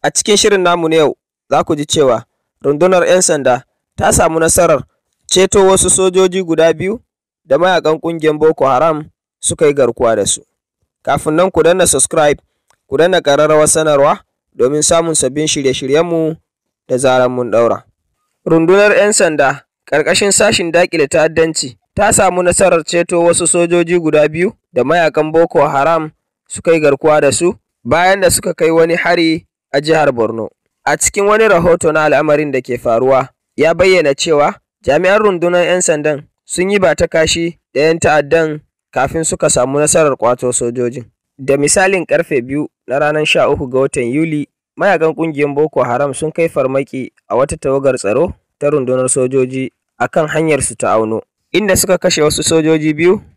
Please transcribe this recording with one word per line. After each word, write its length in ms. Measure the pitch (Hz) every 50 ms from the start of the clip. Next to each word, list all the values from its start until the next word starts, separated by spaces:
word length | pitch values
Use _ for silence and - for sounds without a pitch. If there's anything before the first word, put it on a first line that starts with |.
A 80 | - 143
cikin 260 | - - - - 208
shirin 240 | 202 - 214 202 190 180
namu 240 | 175 175 175 165 160
na 80 | 160
yau, 200 | 160 151 131 - _ _ _ _ _ _ _
za 140 | 135 151 170
ku 120 | - 165
ji 80 | 147 143
cewa 380 | - - 160 143 131 117 113 117 _ _ _ _ _ _ _ -
rundunar 400 | 139 139 147 170 185 190 175 170
'yan 160 | - 175 185
sanda 420 | 180 - 165 147 131 127 123 123 _ _ _ _ _ _ _
ta 160 | - - 208
samu 280 | 226 220 196 165 160 160
nasarar 400 | 160 165 - - 175 170 156 127 - _ _ _ _ _ _ _ _ -
ceto 380 | - 185 190 190 - 202 190
wasu 240 | 190 190 185 - 185
sojoji 520 | - - 190 190 180 190 190 185 180 190
guda 300 | 185 165 160 156 160 165
biyu 280 | 160 156 175 185 220 247 _ _ _ _ _ _ _ _ _
da 140 | _ 135 147
mayakan 420 | 170 185 180 165 135 156 160 151
ƙungiyar 380 | - 165 170 160 151 156 151 151
Boko 260 | 156 160 156 - 139
Haram 400 | 135 131 127 156 165 156 151 156 - _ _ _ _ _ _
suka 260 | - - 165 - 165
yi 80 | 147 139
garkuwa 420 | 143 131 117 117 - 123 117 113
da 80 | 104 98
su. 140 | 95 - - - _ _ _ _ _ _ _ _ _ _ _ _
Kafin 320 | - 139 143 - 160 156
nan 140 | 165 185 190
ku 120 | - 165
danna 240 | 156 165 175 185 175
subscribe, 540 | - 185 175 - - - 160 151 147 139 - _ _ _ _ _ _ _ _ _ _
ku 80 | 135
danna 240 | 139 160 185 185 170
ƙararrawar 480 | - 143 143 143 151 151 156 151 151 151
sanarwa 560 | - 165 156 156 147 139 139 151 180 190 _ _ _ _ _ _ _
domin 240 | - 117 131 147 151
samun 300 | 151 - 170 165 165 165 156
sabbin 300 | - 147 127 139 147 156
shirye-shiryenmu 920 | 151 - 156 135 131 123 - 143 131 139 156 170 175 170 160 160 156 156 - _ _ _ _ _ _ _ _ _ -
da 80 | 131
zarar 320 | 123 135 131 127 127 127 127
mun 220 | 127 123 123 113
ɗaura. 320 | 98 113 117 113 98 - _ _ _ _ _ _ _ _ _ _ _ _ _ -
Rundunar 480 | 165 165 165 165 185 202 208 208 202
'yan 160 | - 202 208
sanda 560 | 208 - 202 170 156 147 143 135 147 135 _ _ _ _ _
ƙarƙashin 480 | - - 151 147 151 180 - - 202
sashin 400 | 190 - 214 202 - - 180 165
daƙile 360 | 156 170 180 - - 165 143 135
ta'addanci 680 | - 160 151 160 160 160 160 165 156 - - 127 - _ _ _ _
ta 160 | - 202 214
samu 300 | 214 - 202 185 180 180
nasarar 400 | 180 180 175 - 196 175 175 165 151
ceto 380 | - 175 175 175 - 180 170
wasu 240 | 170 170 170 - 180
sojoji 520 | 160 - 175 170 170 175 175 170 165 175 175
guda 280 | 165 156 151 151 151 156
biyu 240 | 151 165 180 214 - _ _ _
da 100 | _ - 120
mayakan 460 | 135 160 175 165 156 - 156 151 156
Boko 300 | 156 165 170 160 - 165 143 151
Haram 420 | 151 139 139 160 170 165 156 156 _ _ _ _ _ _ _ _
suka 240 | - - - 170
yi 80 | 165 156
garkuwa 400 | 151 147 139 - - 156 151 151
da 100 | 147 139
su 220 | 127 - 170 175 - _ _ _ _ _ _
bayan 360 | 117 143 165 180 185 196 202
da 100 | 185 165
suka 240 | - - - 185 170
kai 160 | - 170 160
wani 240 | 165 165 165 170 165
hari 500 | 165 - 170 175 175 165 156 160 160 _ _ _ _ _ _
a 80 | - 143
jihar 300 | 147 151 160 160 147 143
Borno. 360 | 127 117 110 107 113 113 107 - _ _ _ _ _ _ _
A 120 | 135 147 -
cikin 260 | - - - 208 202
wani 200 | 202 208 214 226 220
rahoto 440 | 196 165 165 180 - 180 - 160
na 120 | 151 160 151
al'amarin 460 | 151 143 131 151 156 147 147 156 147
da 60 | 135 131
ke 180 | 127 - 120 120
faruwa, 500 | - 123 113 117 127 131 135 127 135 - _ _ _ _ _
ya 180 | - 143 160 170
bayyana 360 | 165 180 185 185 180 151 143 139
cewa 440 | - - 170 156 147 143 - - - _ _ _ _
jami'an 400 | _ - 139 160 185 185 202 214
rundunar 400 | 214 208 185 170 165 175 175 180 170
'yan 160 | 156 175 180
sandan 460 | 175 - 160 151 147 156 151 139 - _ _ _ _
sun 260 | _ - - 180 190
yi 80 | 208 202
ba 120 | 185 170 147 -
ta 80 | 175
kashi 540 | 156 - 165 160 165 - 165 170 170 165 _ _ _ _
da 60 | 127
'yan 180 | 147 160 165 165
ta'addan 600 | - 165 151 151 143 139 165 165 160 156 151 151 _ _ _ _ _ _
kafin 320 | - 123 131 143 - 165 160
suka 220 | - - - - 151
samu 280 | - 139 123 131 139 143
nasarar 380 | 151 143 - 165 156 147 131 -
ƙwato 320 | - 117 123 - - 123
sojojin. 520 | 123 - 127 120 120 127 123 120 120 127 117 _ _ _ _ _ _ -
Da 160 | 135 131 139
misalin 460 | 139 143 147 - 208 185 185 196 185 160
karfe 360 | - 135 156 165 - 160 127
biyu 240 | 117 131 135 147 147 - _ _ _ -
na 80 | 123 143
ranar 240 | 151 147 151 151 151
sha 200 | - - 170 135 113
uku 220 | 143 - 151 127
ga 80 | 123 131 135
watan 240 | 135 - 143 123 117
Yuli, 380 | 127 151 165 165 151 151 143 _ _ _ _ _ _
mayakan 380 | - 170 202 185 160 160 160 151
ƙungiyar 400 | 127 165 165 147 139 147 143 139
Boko 280 | 143 156 156 - 143 120
Haram 240 | 123 120 127 143 143 127
sun 180 | - 156 156 -
kai 140 | - 165 165
farmaki 640 | - 156 131 131 135 139 135 _ - 131 120 - _ _ _ _
a 60 | 104 120
wata 160 | 139 143 160
tawagar 380 | 151 - 139 135 139 135 139 127
tsaro 400 | 123 - 98 107 127 170 196 - _ _ _ _ _
ta 80 | - 147
rundunar 360 | 151 147 127 120 127 127 127 127
sojoji 600 | - 139 127 127 131 135 127 127 131 131 131 - _ _ _ _ _ _
a 100 | 120 -
kan 180 | - 175 156 147
hanyarsu 460 | - 156 165 160 151 131 131 - 117
ta 160 | _ 123 101 98
Auno, 280 | 110 113 107 110 107 - _ _ _ _ _ -
inda 220 | 175 214 196 185
suka 220 | - - 196 185 175
kashe 240 | - 185 - 160
wasu 200 | 151 151 - -
sojoji 520 | 160 - 165 160 156 156 160 156 151 156 151
biyu 280 | 147 165 175 202 214 - - _